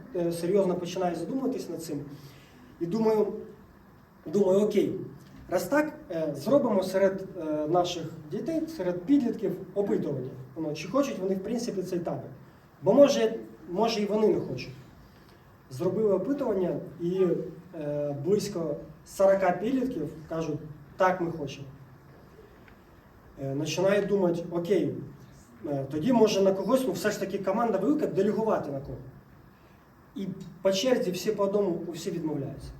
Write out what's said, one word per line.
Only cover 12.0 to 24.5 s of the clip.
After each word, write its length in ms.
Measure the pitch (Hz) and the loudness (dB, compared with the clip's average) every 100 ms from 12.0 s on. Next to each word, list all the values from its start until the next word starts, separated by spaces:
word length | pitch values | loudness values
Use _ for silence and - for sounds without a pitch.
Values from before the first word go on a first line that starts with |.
| 160 131 - - - - - - | -4 -6 -10 -16 -20 -20 -20 -2
Бо, 100 | 151 | 4
може, 420 | 247 277 226 220 - - - 180 | 8 8 6 0 -2 -10 -16 -6
може, 300 | 180 226 202 | 0 0 0
і 40 | 196 | 0
вони 220 | 214 214 | 4 4
не 120 | 151 | 2
хочуть. 320 | - - - - - - - - - - - - - | -2 -6 -10 -14 -20 -20 -20 -20 -20 -20 -20 -20 -16
Зробили 440 | 127 233 220 214 | -4 -2 2 2
опитування, 600 | 190 - 285 247 190 175 - - - | 2 0 -2 0 0 0 -2 -8 -6
і, 260 | 170 190 180 147 - - - 165 | -2 2 2 2 -4 -12 -14 -8
е, 360 | 147 147 147 139 | -4 -2 -4 -2
близько 520 | 151 202 - 175 160 - - - - | 0 0 0 -4 -4 -6 -10 -18 -8
сорока 440 | - 196 196 185 | 2 4 6 4
підлітків 580 | 180 220 262 - 160 143 - - | 2 0 0 0 -4 -6 -8 -6
кажуть, 300 | 160 156 147 - - - - | -4 -4 -4 -8 -16 -8 2
так 240 | 185 180 | 2 2
ми 100 | 170 | -2
хочемо. 340 | - 135 - - - - - - - - - - - - - - - - - - - | -4 -8 -10 -14 -16 -20 -20 -20 -20 -20 -20 -20 -20 -20 -20 -20 -20 -20 -20 -20 -10
Е, 120 | 139 | -6
починає 480 | 139 156 - 190 202 | -4 -2 2 4 4
думати: 420 | 175 190 175 165 - | 2 2 2 0 -2